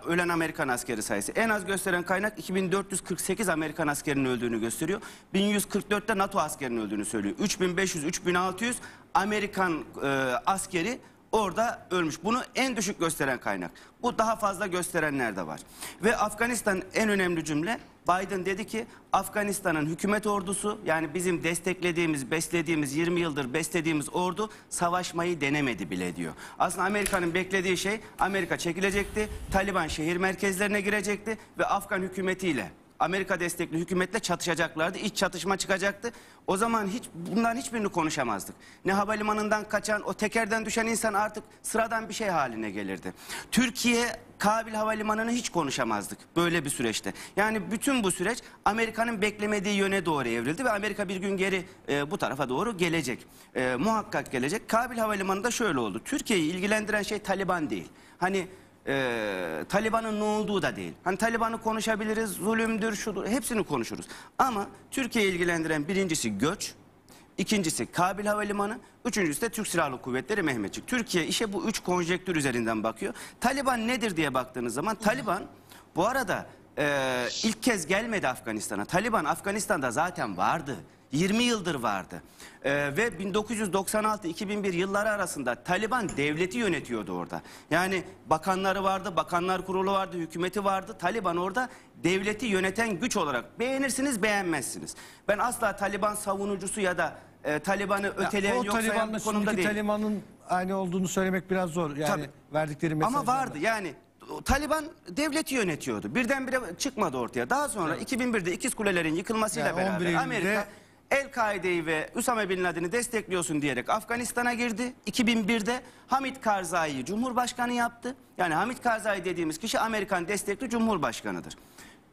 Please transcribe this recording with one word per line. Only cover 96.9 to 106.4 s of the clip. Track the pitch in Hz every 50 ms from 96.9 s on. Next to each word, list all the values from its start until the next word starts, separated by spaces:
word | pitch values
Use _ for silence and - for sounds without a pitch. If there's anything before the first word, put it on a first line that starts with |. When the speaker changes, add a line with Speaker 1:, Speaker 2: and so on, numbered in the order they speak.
| 175
Speaker 1:
da, | 170 165 - - - - - - - -
e, | 147 151 151
Taliban'ı | 147 196 196 190 202 135 104 98 202
Speaker 2:
Ya, | 196 -
Speaker 1:
öteleyen | - 196 - - 202 196 202 220
Speaker 2:
o | 247 240
Speaker 1:
yok | 202 214
sayan | 226 220
Speaker 2:
Taliban'la | 226 208 226 220 220 220 214
Speaker 1:
bu | -
konumda | 214 208 208 202 214
Speaker 2:
şimdiki | 214
Speaker 1:
değil. | 180 175
Speaker 2:
Taliban'ın | 208 208 214 208 208 208 208 214 214 208 190 - - - - - -
aynı | 180 180 185 185 196
olduğunu | 190 190 175 175 190 185
söylemek | 170 - 190 190 190 185 190 185 -
biraz | 185 185 185 170
zor. | 151 175 165 147 143
Yani | 143 156 147 156 156 147
Speaker 1:
Tabii. | 139 - - - - 143
Speaker 2:
verdikleri | 156 156 147 151 - 165 160 160
Speaker 1:
Ama | 151 165 220
Speaker 2:
mesajlarla. | 262 285 214 233 254 269
Speaker 1:
vardı | 262 - - 147
yani. | 165 220 226 214 190 156 127 - - _ _ - - -
O | 151 151
Taliban | - - 262 277 302 262 302 311 302 320 - - - -
devleti | 180 262 302 320 269 320 - - 262
yönetiyordu. | 247 202 175 151 - - 127 110 104 - 104 135
Birdenbire | 240 254 226 277 269